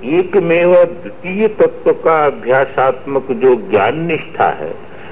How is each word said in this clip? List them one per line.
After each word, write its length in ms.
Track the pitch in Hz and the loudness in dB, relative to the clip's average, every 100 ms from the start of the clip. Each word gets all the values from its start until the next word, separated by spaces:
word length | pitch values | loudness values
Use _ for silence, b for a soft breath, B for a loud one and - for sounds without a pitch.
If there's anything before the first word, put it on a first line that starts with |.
एकमेव 720 | 233 339 370 403 170 170 175 175 | -2 -2 0 0 2 2 4 4
द्वितीय 720 | 170 - - - 180 190 220 | 4 0 -14 -12 -8 -2 0
तत्व 460 | - 165 - 170 | 2 0 2 -2
का 320 | - 160 160 147 | 0 2 2 2
अभ्यासात्मक 1040 | 117 113 131 131 - 131 127 139 135 131 | 0 0 2 2 0 0 0 -4 -4 -4
जो 240 | 117 131 117 | 0 2 2
ज्ञान 440 | 95 104 107 151 | 2 2 2 0
निष्ठा 500 | 170 151 - - 87 | -2 -4 -4 -2 0
है, 240 | - 78 - - B B | 0 -8 -10 -14 B B